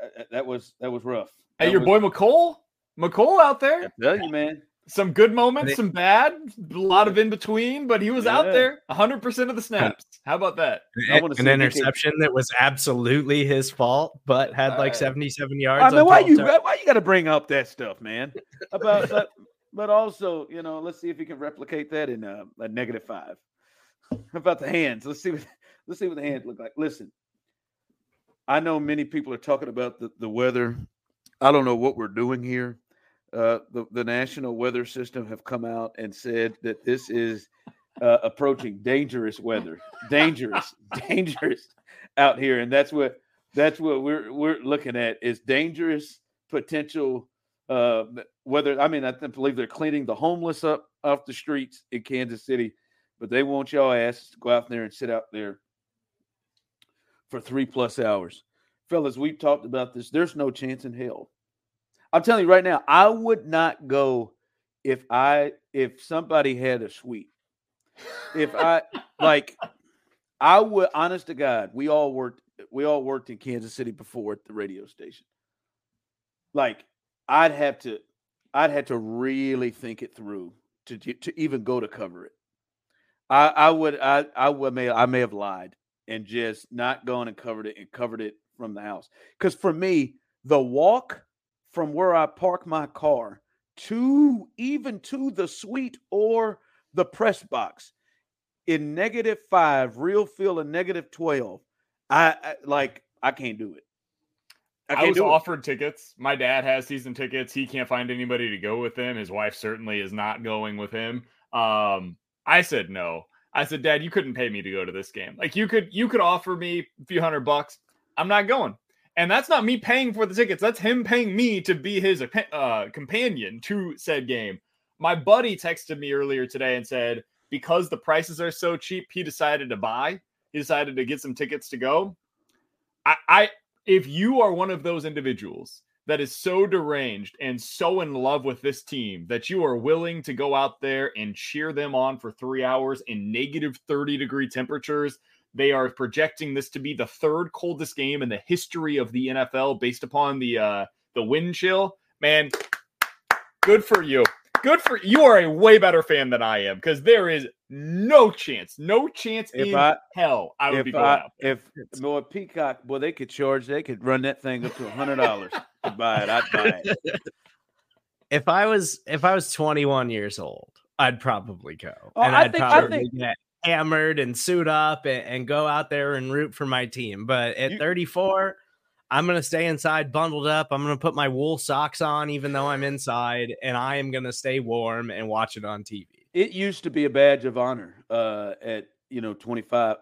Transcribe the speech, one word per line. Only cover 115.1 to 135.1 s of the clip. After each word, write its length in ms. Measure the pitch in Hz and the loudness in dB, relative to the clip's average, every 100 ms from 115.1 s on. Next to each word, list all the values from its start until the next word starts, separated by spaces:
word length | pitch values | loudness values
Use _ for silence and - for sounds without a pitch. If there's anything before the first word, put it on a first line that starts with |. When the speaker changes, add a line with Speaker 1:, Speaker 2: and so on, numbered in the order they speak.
Speaker 2:
game. 240 | 107 92 - | -14 -14 -10
Like, 160 | 156 | -8
you 140 | 190 214 | -4 0
could, 200 | 220 170 | 0 -2
you 160 | 175 233 | -2 0
could 120 | 233 | 2
offer 340 | 175 180 185 180 | 2 0 -2 -8
me 300 | 175 175 - _ | -6 -6 -8 _
a 20 | |
few 160 | 143 175 | -6 -2
hundred 200 | 165 151 | 0 -2
bucks. 400 | 123 147 147 - _ _ _ - | 0 -2 -2 -14 _ _ _ -6
I'm 120 | 175 | 0
not 200 | 208 202 | 2 2
going." 300 | 262 139 104 _ _ _ - | 0 -2 -8 _ _ _ -2
And 120 | 175 | 2
that's 180 | 220 - | 2 2
not 160 | 285 | 2
me 140 | 220 247 | 2 -2
paying 340 | - 247 254 | 0 0 0
for 140 | 208 214 | -2 -2
the 80 | |
tickets. 260 | 190 226 185 | 0 0 0
That's 180 | 208 220 | -2 0
him 240 | 202 247 | 0 0
paying 320 | 214 240 226 | 0 0 0
me 280 | 190 247 202 | 0 0 0
to 120 | 175 | -2
be 260 | 175 175 202 | -2 -2 -2
his, 220 | 190 175 123 208 - | 0 0 -2 -4 -4
uh, 360 | 151 131 113 101 | -2 -2 -2 -4
companion 680 | 160 139 214 247 156 101 113 | -10 -6 -2 -2 -4 -8 -10
to 340 | - 202 180 - | -8 -6 -6 -8
said 320 | - 147 127 | -6 -4 -4
game. 320 | 120 107 92 _ _ _ - | -6 -6 -12 _ _ _ -6
My 160 | 165 | -2
buddy 420 | 165 135 220 240 190 | 0 4 4 4 -4
texted 420 | 170 165 - 151 | -6 -8 -10 -10
me 140 | 143 | -4
earlier 340 | 139 139 135 127 | -4 -2 -4 -4
today 300 | 131 131 123 | -4 -2 -4
and 100 | 113 | -4
said, 380 | 127 120 120 - _ _ | -4 -4 -4 -10 _ _
"Because 400 | 143 - 170 175 | -8 0 0 0
the 80 | 156 | -6
prices 460 | - 156 170 160 | 0 0 -2 -6
are 80 | 170 | -8
so 260 | 160 175 165 | -4 -4 -4
cheap, 300 | - 185 - | -8 -10 -10
he 120 | 185 | -10
decided 480 | 160 - 151 147 135 | -8 -2 0 0 -4
to 60 | 107 | -6
buy. 420 | 110 117 143 190 _ _ _ | -6 -4 -4 -6 _ _ _
He 60 | 151 | -8
decided 380 | 143 147 143 131 | -2 -2 -2 -4
to 100 | 127 | -4
get 160 | 143 | -4
some 120 | 139 | -8
tickets 360 | 123 139 147 - | -8 -8 -8 -10
to 80 | 127 | -6
go." 360 | 131 156 196 175 _ _ _ _ _ _ _ _ - | -2 0 -2 -8 _ _ _ _ _ _ _ _ 0
I, 100 | 156 - | 2 6
I, 240 | 185 208 - _ _ - | 6 6 0 _ _ 2
if 200 | 190 135 | 2 2
you 360 | 151 214 262 | -2 0 4
are 100 | 214 | 4
one 180 | 175 190 | 2 -2
of 120 | 180 | -4
those 240 | 170 165 | -4 -6
individuals 760 | 151 | -6